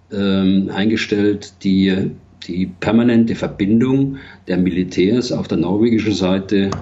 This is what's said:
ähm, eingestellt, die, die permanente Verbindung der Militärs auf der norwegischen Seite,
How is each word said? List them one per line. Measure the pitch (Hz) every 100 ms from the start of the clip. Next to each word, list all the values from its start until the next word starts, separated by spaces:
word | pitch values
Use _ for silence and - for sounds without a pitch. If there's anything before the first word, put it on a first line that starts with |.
| -
ähm, | 104 98 98 95 98 95
eingestellt, | 95 107 113 - 104 104 101 - -
die, | 98 95 95 95 - - - - -
die | 87 92 -
permanente | 107 113 120 117 110
Verbindung | 95 - - 98 113 131 135 139 - - - -
der | 92
Militärs | 92 85 90 - 95 120 117
auf | 110 92
der | 90
norwegischen | 85 104 117 110 104
Seite, | 92 92 95 95 101 98 -